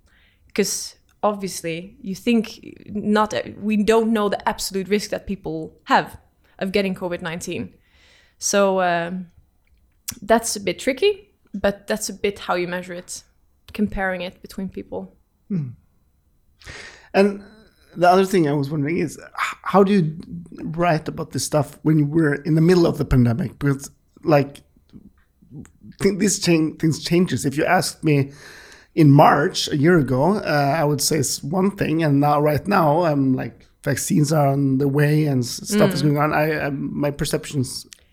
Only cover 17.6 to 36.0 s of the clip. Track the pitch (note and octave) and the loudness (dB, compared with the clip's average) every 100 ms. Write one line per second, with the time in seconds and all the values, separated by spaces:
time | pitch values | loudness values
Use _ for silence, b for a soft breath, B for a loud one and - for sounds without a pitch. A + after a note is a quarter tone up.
17.6 | _ _ _ D#3+ F3 F#3 F#3+ G3 D3 D3 | _ _ _ 2 4 6 4 2 2 0
18.6 | C3+ D#3 C#3+ F3 F3 - - - - - | -2 -4 -2 -2 -4 -8 -16 -8 -8 -8
19.6 | - F#3 G3 G3+ D#3 D#3 - E3+ - - | 0 4 6 4 2 -4 -14 -16 -16 -12
20.6 | - D#3+ F3 D#3 D#3 D3+ D#3+ C3+ - D3+ | -8 -2 0 0 -4 -10 -8 -8 -2 -2
21.6 | D#3+ - D#3 D#3 C#3+ E3 D3+ C#3+ E3+ D#3 | -2 -2 2 2 4 2 2 0 0 2
22.6 | D#3+ F3+ E3 C#3+ C#3 C3 A#2 A2+ B2+ - | 4 6 4 0 2 4 4 2 -4 -4
23.6 | C#3+ C3+ - _ _ _ E3 D3 C#3 - | -2 -2 -6 _ _ _ 2 2 2 -8
24.6 | _ _ _ - - _ _ _ _ D3+ | _ _ _ -20 -20 _ _ _ _ -20
25.6 | - _ - - G3 F#3+ G3+ - F3 E3 | -20 _ -20 -2 -2 0 -2 0 2 2
26.6 | D#3 - D#3+ B2+ - F3 F#3 B2+ D3 C#3 | 0 -2 -2 -2 0 0 2 0 -4 -2
27.6 | - F3+ - - D#3 C#3+ C#3 B B B | 0 0 0 -4 0 2 0 B B B
28.6 | B B B - D3 C#3+ E3+ C#3+ F#3 - | B B B 4 8 8 8 6 0 -4
29.6 | - D3+ D#3+ F3+ B2 B2+ D#3 G#3 - D3 | -4 0 4 4 2 0 0 0 0 0
30.6 | C#3 D#3+ D3 D3 - D3+ B2+ - C#3 F#3 | 0 0 0 0 0 0 -2 -4 -4 -2
31.6 | G3 G3 C#3+ D#3 D#3 C#3 D3 D3 D3+ C#3 | -2 -2 -2 0 2 4 4 2 2 0
32.6 | F#3+ G3+ D#3 D#3 E3+ C#3+ C3+ C3 C3 - | 0 2 4 2 2 2 2 0 -4 -12
33.6 | - _ C#3+ C3+ - F3+ C#3+ D#3 C#3+ C#3 | -20 _ -4 -4 0 2 2 2 2 2
34.6 | C#3 C3 C#3+ C#3 D3 D3+ D3+ C3 A#2+ - | 0 0 0 2 4 4 2 0 -2 -6
35.6 | - G#3 - - | -2 2 2 2